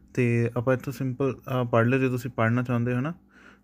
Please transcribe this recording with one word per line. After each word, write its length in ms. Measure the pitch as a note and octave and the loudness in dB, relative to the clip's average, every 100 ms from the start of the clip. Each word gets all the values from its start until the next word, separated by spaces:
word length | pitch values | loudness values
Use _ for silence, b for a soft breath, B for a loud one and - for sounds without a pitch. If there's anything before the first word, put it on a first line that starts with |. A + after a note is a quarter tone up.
| - | -10
ਤੇ 360 | - A#2+ A#2 A#2 A#2+ | -2 2 2 0 -2
ਆਪਾਂ 180 | B2 | 0
ਇੱਥੋਂ 180 | B2+ C#3+ | -2 -4
ਸਿੰਪਲ, 440 | C3 C3 B2 C#3 - - B2+ | -6 -6 -2 -4 -4 -6 -4
ਅ, 20 | |
ਪੜ੍ਹ 240 | B2 A#2 A#2 | 0 2 4
ਲਿਓ 100 | C3 | 2
ਜੇ 100 | C3 | 2
ਤੁਸੀਂ 220 | B2 B2+ | -2 -6
ਪੜ੍ਹਨਾ 320 | - A2+ B2 | 0 2 2
ਚਾਹੁੰਦੇ 320 | B2 A#2+ A#2+ | 0 0 0
ਹੋ 60 | B2 | -2
ਨਾ। 140 | D3 F3 _ B B B | -4 -8 _ B B B